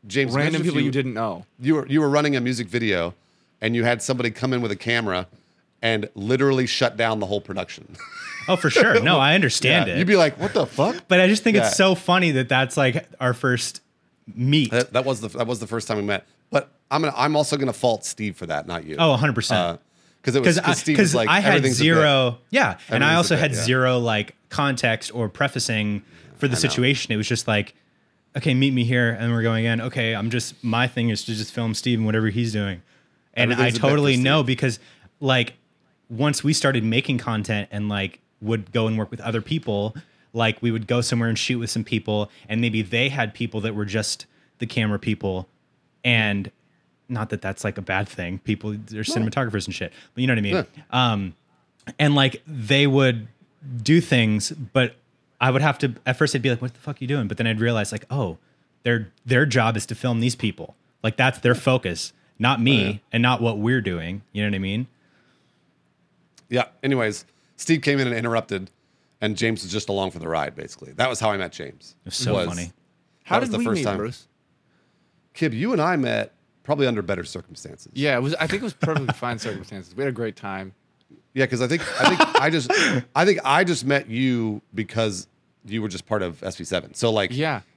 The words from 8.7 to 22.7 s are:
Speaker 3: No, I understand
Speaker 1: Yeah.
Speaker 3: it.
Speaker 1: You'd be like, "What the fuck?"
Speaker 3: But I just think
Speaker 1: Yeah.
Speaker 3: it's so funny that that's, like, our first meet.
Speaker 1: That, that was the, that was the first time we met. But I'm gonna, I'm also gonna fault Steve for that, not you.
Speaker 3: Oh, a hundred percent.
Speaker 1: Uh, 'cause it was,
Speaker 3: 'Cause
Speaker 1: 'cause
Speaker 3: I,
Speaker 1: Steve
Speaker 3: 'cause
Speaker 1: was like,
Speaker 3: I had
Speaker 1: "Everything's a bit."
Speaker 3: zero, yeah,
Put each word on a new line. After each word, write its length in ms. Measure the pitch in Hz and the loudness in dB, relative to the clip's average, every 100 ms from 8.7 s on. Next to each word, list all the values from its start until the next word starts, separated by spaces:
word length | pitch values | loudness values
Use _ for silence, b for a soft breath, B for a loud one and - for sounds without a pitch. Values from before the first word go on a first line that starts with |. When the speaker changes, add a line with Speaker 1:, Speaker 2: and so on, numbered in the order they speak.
| - 220 - | 4 6 6
Speaker 3:
No, 180 | 131 175 | 4 4
I 160 | 135 175 | 6 4
understand 520 | 147 - 127 170 - | 2 2 4 4 2
Speaker 1:
Yeah. 80 | 87 | 0
Speaker 3:
it. 20 | |
Speaker 1:
You'd 80 | 180 | 4
be 80 | 202 | 6
like, 240 | 160 - | 4 2
"What 140 | 190 | -2
the 120 | 220 135 | 0 -2
fuck?" 380 | - 170 180 _ | 0 0 0 _
Speaker 3:
But 100 | 180 | 4
I 80 | 185 | 6
just 160 | 214 | 4
think 140 | 233 208 | 4 4
Speaker 1:
Yeah. 100 | 110 | 2
Speaker 3:
it's 80 | - | 4
so 200 | 190 180 | 4 4
funny 360 | - 180 175 | 2 4 4
that 160 | 135 123 | 2 2
that's, 300 | 131 131 - | 2 2 2
like, 280 | 135 120 - - | 2 2 -6 -2
our 140 | 127 | -2
first 480 | 123 135 123 - - _ _ _ _ - | 0 0 0 -2 -10 _ _ _ _ -18
meet. 380 | 110 127 151 123 | -4 2 4 4
Speaker 1:
That, 220 | 117 123 | 0 2
that 100 | 117 | 0
was 160 | 131 120 | 0 -4
the, 80 | 110 | -6
that 180 | - 117 | -6 -4
was 120 | 120 | -4
the 80 | 107 | -4
first 180 | 113 107 | -6 -4
time 120 | 107 | -4
we 60 | |
met. 220 | 101 98 - b _ | -2 -4 -6 b _
But 220 | 143 - _ _ | -2 -2 _ _
I'm 120 | 143 | -2
gonna, 120 | 156 120 | 0 0
I'm 180 | 139 151 | 0 2
also 220 | 147 143 | 0 0
gonna 160 | 135 | -2
fault 320 | - 127 110 - | 0 0 0 -6
Steve 320 | - 107 85 | -6 -6 -6
for 80 | 87 | -6
that, 200 | 76 - | -6 -4
not 200 | 87 80 | -8 -8
you. 100 | 78 | 0
Speaker 3:
Oh, 140 | 165 | 2
a 60 | 127 | 4
hundred 160 | 147 117 | 2 0
percent. 240 | - 101 | 0 0
Speaker 1:
Uh, 180 | 87 85 _ b b b | 0 -4 _ b b b
'cause 120 | - 127 | -2 2
it 20 | |
was, 120 | 131 175 | 2 2
Speaker 3:
'Cause 100 | 170 | 0
Speaker 1:
'cause 120 | - | -2
Speaker 3:
I, 20 | |
Speaker 1:
Steve 160 | - 277 | 0 2
Speaker 3:
'cause 80 | 190 | 4
Speaker 1:
was 80 | 143 | 2
like, 120 | 110 | 2
Speaker 3:
I 140 | 180 | 2
had 140 | 196 180 | 4 4
Speaker 1:
"Everything's 200 | 135 120 | 4 2
a 20 | |
bit." 120 | 151 165 | 4 6
Speaker 3:
zero, 420 | 151 139 127 117 _ | 4 4 2 -2 _
yeah, 280 | 247 135 | 0 2